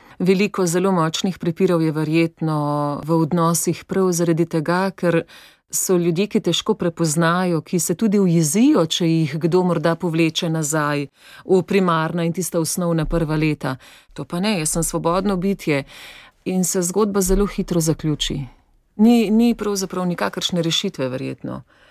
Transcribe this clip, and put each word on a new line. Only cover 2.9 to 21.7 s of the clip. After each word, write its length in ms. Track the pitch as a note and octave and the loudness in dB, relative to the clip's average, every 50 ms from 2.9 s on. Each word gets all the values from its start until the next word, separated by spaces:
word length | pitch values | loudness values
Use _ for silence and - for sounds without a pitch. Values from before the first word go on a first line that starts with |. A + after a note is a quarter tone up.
| C#3+ - | -4 -6
v 100 | - D3+ E3 | -2 0 0
odnosih 720 | D#3+ D#3+ C#3+ F3 E3+ E3 E3 E3+ E3 - F3+ D#3+ - - | 2 2 2 2 2 2 2 2 0 0 -2 -4 -4 -6
prav 280 | - - F#3+ F#3+ F#3 | -4 -2 0 0 2
zaradi 340 | F3 E3 E3+ E3 E3 D#3+ E3+ | 2 2 0 2 2 2 0
tega, 460 | D#3+ - D#3+ D3 - E3+ F#3 F#3+ G3 | 0 -2 -2 0 0 0 0 0 -2
ker 320 | F#3 - - F3 E3 E3 - - - - - - _ _ _ _ | -4 -2 0 0 0 0 -2 -4 -10 -20 -20 -20 _ _ _ _
so 260 | - - - - F#3+ | -6 -4 0 0 2
ljudje, 320 | F3 E3+ F3 E3+ D#3+ G#3 G#3 | 2 2 2 0 0 0 0
ki 120 | - A3 | 0 0
težko 320 | - F3+ E3 - - - G#3+ | 0 0 -2 0 0 -2 -2
prepoznajo, 880 | - F3+ F3 E3 - E3+ D#3+ C#3+ E3+ E3+ E3 E3+ F3+ F#3 F3+ E3+ D#3 | -2 -2 -4 -2 0 -2 0 2 2 2 2 2 2 0 0 0 -2
ki 180 | - - - F3 | -2 -2 -2 -2
se 160 | - - - | -2 -2 -2
tudi 240 | - A3+ A3 F#3+ G#3 | 0 0 2 2 4
ujezijo, 680 | G3 F3+ E3 E3+ D#3+ D3 C#3+ G#3 A#3+ D4 D4+ G#3 E3 | 4 4 4 4 2 2 2 4 4 6 6 4 2
če 200 | D#3+ - - F3 E3 | 2 0 0 0 2
jih 280 | E3 D#3+ D#3+ C3+ C#3+ E3 | 2 2 0 0 -2 -2
kdo 260 | D#3+ E3+ E3+ F#3 F3+ | 0 2 2 2 2
morda 300 | F3+ E3+ D#3+ D3+ E3+ E3 | 2 0 0 0 0 0
povleče 560 | D#3+ - F3 D#3+ D#3+ E3 D#3+ - - - E3 | 0 -2 -2 0 0 0 0 0 -2 -4 -2
nazaj 580 | D#3+ D#3+ D#3 C#3 D#3+ D#3 D3 D3 D3 D3 C#3+ - _ _ - - - - - | -2 -2 -2 -2 -2 -2 0 0 -2 -4 -4 -8 _ _ -20 -20 -20 -14 -2
v 180 | - F#3 F#3 | 2 2 2
primarna 600 | E3+ - F#3+ G3 F#3+ F3 E3 D#3+ D#3+ D#3+ E3 F3 E3 | 2 2 2 2 2 2 2 2 0 -2 -2 -2 -2
in 100 | E3+ E3 | -2 -2
tista 260 | F#3 F3+ - - E3+ | -4 -4 -2 -2 -2
osnovna 460 | D#3+ D#3 - F#3+ F3+ E3+ E3+ D#3+ D3+ | -2 -2 -2 -2 -2 0 0 0 0
prva 300 | - E3+ E3+ E3 D3 D#3 D#3 | 0 0 -2 0 0 0 0
leta. 380 | D#3 D#3 D3 - - C#3 C3 B2+ - - - - _ _ | 0 0 -2 -2 -4 -6 -8 -8 -12 -20 -20 -20 _ _
To 140 | - - C#3 | -14 -14 -10
pa 140 | - - F3 | -8 -6 -4
ne, 160 | F#3+ G#3+ G#3+ E3+ | -2 -2 -2 -2
jaz 120 | D#3 D3 | -2 -2
sem 120 | - E3+ D#3+ | -2 -2 -2
svobodno 540 | - - E3 D#3 E3 E3+ F#3+ F#3+ G#3 G3 F3+ | -2 -2 -2 -2 0 0 0 0 0 -2 0
bitje. 460 | E3+ G3+ G3 - - E3 D3 C#3 C#3 - - - - - - - - - _ _ _ | 0 -2 -2 -2 -2 -2 -2 -2 -2 -6 -12 -20 -20 -20 -20 -20 -20 -20 _ _ _
In 200 | - F#3 F#3 F3+ | -4 -2 0 0
se 180 | - - F#3+ | 0 0 -2
zgodba 400 | F3 E3+ F3+ G3 A3 G#3 G3 G3+ | -2 0 0 0 0 2 0 0
zelo 240 | F#3+ F#3 F#3+ F#3+ G3+ F#3+ | 0 2 2 2 0 0
hitro 320 | - - F#3+ - F#3 E3+ | -2 -4 -4 -2 -2 0
zaključi. 580 | D#3 E3 D3+ - - D#3 D3 - - - - D3 C3+ A#2+ - _ _ _ _ _ _ _ _ - | 0 0 -2 -2 -2 -4 -4 -4 -4 -6 -6 -6 -8 -10 -14 _ _ _ _ _ _ _ _ 4
Ni, 320 | G#3+ A#3 A#3+ A#3 A3+ F3+ | 4 6 6 4 4 2
ni 240 | G#3+ A3 A#3 A#3+ A3+ | 2 4 4 2 2
pravzaprav 520 | - G3+ G#3 G3+ F#3+ F#3+ F3 - F#3 F#3 | 0 -2 -4 -4 -4 -4 -6 -4 -4 -2
nikakršne 560 | F3+ F3 - G3+ G3 - F#3 - - - F3 | -2 -2 -2 -4 -4 -2 -4 -4 -2 -2 0
rešitve 460 | D#3+ E3 D#3 - - G3 - - C3+ B2+ | 0 0 -2 -2 -4 -4 -4 -4 -4 -4
verjetno, 540 | B2+ C3+ C3+ C3 C3 - - C3 B2+ C3+ - _ | -4 -6 -8 -10 -10 -10 -10 -10 -10 -12 -14 _